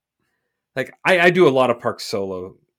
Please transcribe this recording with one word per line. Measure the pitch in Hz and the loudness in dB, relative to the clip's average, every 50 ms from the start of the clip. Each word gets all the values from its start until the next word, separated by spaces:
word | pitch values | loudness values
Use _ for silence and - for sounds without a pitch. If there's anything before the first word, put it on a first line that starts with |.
| _ _ _ _ _ _ _ _ _ _ _ _ _ _ _ | _ _ _ _ _ _ _ _ _ _ _ _ _ _ _
like, | 135 127 - - _ - | -8 -8 -8 -10 _ -2
I, | 165 190 175 | 0 2 4
I | 170 180 | 4 4
do | 175 185 180 | 4 4 4
a | 147 | 4
lot | 131 131 127 123 | 4 2 2 2
of | 117 - | 0 -2
parks | - 117 104 - - | -4 -8 -8 -8 -8
solo | - - 104 98 95 95 92 92 95 - _ _ _ _ | -8 -6 -6 -6 -6 -8 -10 -12 -14 -18 _ _ _ _